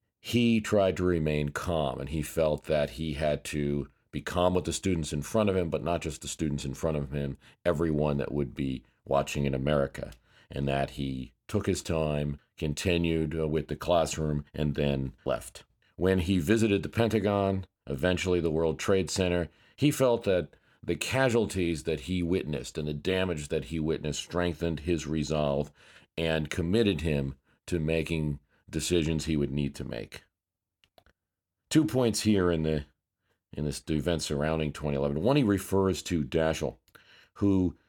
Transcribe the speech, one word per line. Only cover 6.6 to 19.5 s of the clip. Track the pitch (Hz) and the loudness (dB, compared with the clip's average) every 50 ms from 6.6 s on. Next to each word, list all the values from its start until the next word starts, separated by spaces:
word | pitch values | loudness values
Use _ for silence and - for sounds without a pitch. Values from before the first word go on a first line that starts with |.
| - | -4
in | 69 65 | -6 -8
front | - - 82 78 73 | -4 -2 -2 -2 -2
of | 71 65 | -4 -4
him, | 69 73 71 69 71 - _ - - _ - | -4 -4 -4 -4 -6 -10 _ -20 -16 _ -2
everyone | 87 87 73 85 82 76 73 76 73 71 69 | 0 0 2 2 0 2 2 2 2 0 0
that | 65 - | -2 -2
would | 65 73 71 62 57 | -2 -2 -2 -2 -4
be | 73 71 67 65 62 - _ _ _ - | -4 -4 -4 -4 -6 -10 _ _ _ -6
watching | - 67 69 69 - - 73 71 | 0 2 2 2 0 -2 -2 0
in | 69 67 | 0 0
America, | 65 67 71 76 71 69 67 - - 62 - - - _ _ _ - - - | 0 0 2 2 2 2 0 -2 -8 -12 -12 -12 -18 _ _ _ -20 -20 -12
and | - - 69 69 | -6 -4 -2 0
that | 67 67 69 69 | 0 0 0 -2
he | - 71 69 67 65 64 64 - _ _ _ - | -2 -6 -6 -6 -4 -6 -8 -12 _ _ _ -4
took | - 104 92 | -4 -2 0
his | - 92 - | 0 -2 -2
time, | - - 85 80 78 76 76 73 73 73 73 71 _ _ _ - | -2 -4 -2 0 0 0 0 -2 -2 -4 -4 -8 _ _ _ -6
continued, | 80 76 73 - - 98 87 85 85 82 82 80 80 76 82 80 | -4 -4 -4 -2 0 0 2 2 2 2 2 0 0 -2 -2 -2
uh, | 78 78 | -2 0
with | 76 78 73 - | 0 -2 -2 -4
the | 76 | -8
classroom, | - - - 87 85 80 76 - 82 78 76 76 73 71 _ - | -6 0 2 4 4 4 2 0 -2 -2 -2 -2 -2 -4 _ -4
and | 76 78 76 71 | -2 -2 -2 0
then | 76 73 71 69 67 67 65 - _ - | 0 0 0 0 0 -2 -4 -8 _ -4
left. | 67 64 58 - - - - - _ _ _ _ _ _ - | -2 -2 -2 -4 -10 -18 -20 -20 _ _ _ _ _ _ 0
When | 85 95 95 92 | 2 4 4 4
he | 85 82 98 90 | 2 2 2 2
visited | 78 76 110 113 113 110 101 98 | 4 4 4 4 4 4 2 2
the | 80 82 | 0 -2
Pentagon, | - - 117 113 104 110 92 104 101 101 98 98 98 95 95 - _ _ - - | 0 2 2 2 2 2 2 2 2 2 2 2 0 0 -2 -6 _ _ -10 -8
eventually | 71 65 76 90 90 87 90 92 90 87 | -6 0 2 2 2 2 2 2 2 2
the | 80 82 | 2 2
World | 76 80 82 80 78 73 | 2 2 2 2 0 0
Trade | - - 101 95 92 76 | 0 2 2 2 2 0
Center, | - - 92 90 87 90 85 - | 0 0 2 2 2 0 0 -2